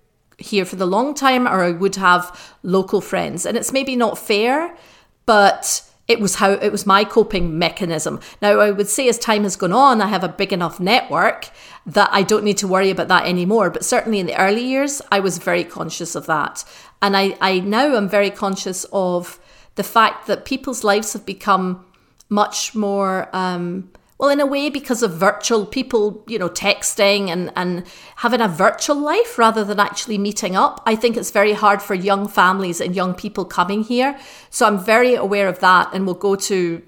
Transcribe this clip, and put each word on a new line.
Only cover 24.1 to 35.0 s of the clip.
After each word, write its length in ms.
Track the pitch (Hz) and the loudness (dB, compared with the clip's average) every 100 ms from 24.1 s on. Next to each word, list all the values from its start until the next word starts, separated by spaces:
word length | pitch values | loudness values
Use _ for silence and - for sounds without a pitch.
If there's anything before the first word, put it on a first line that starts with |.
| _ | _
well, 120 | 277 | 0
in 120 | 285 | 2
a 40 | 277 | 0
way, 240 | 277 294 | -2 -4
because 320 | - - 240 | -6 -6 -2
of 100 | 226 | -2
virtual 520 | 165 196 208 - 233 190 | 2 0 0 -2 -2 0
people, 600 | 262 262 233 208 - - | -6 -2 0 0 -4 -8
you 120 | 220 | -6
know, 100 | 175 | -4
texting 800 | - 196 196 - - 202 202 196 | -2 -2 0 -2 2 2 2 0
and, 240 | 170 175 - | -4 -4 -4
and 300 | 180 175 180 - - - | -4 -4 -8 -20 -20 -4
having 240 | - 240 | -2 0
a 60 | 220 | 0
virtual 460 | 160 202 - - 285 | 2 2 2 -2 -2
life 400 | 294 381 466 - | 0 0 0 2
rather 260 | 226 220 | 2 2
than 160 | 202 208 | -2 0
actually 380 | 202 - - 208 | -2 -2 -6 -4
meeting 400 | 202 208 202 185 | -4 -4 -2 2
up. 240 | 285 - 226 | 0 0 -2
I 100 | 220 | 0
think 200 | 240 226 | 0 -2
it's 160 | - | -2
very 220 | 214 208 | 2 2
hard 280 | 208 208 202 | 4 2 2
for 120 | - | -2
young 340 | 190 196 196 208 | -4 0 0 0
families 540 | - 185 196 185 170 | 2 4 2 -2 -4
and 140 | 180 185 | -4 -2
young 180 | 185 | -4
people 320 | 180 202 202 185 | -4 -8 -6 -4
coming 380 | - 175 208 | -2 -2 -2
here. 360 | 220 240 262 277 - - - | -2 0 0 -4 -16 -20 -14
So 160 | - 220 | 0 2
I'm 140 | 202 | 2
very 340 | 180 226 | 2 4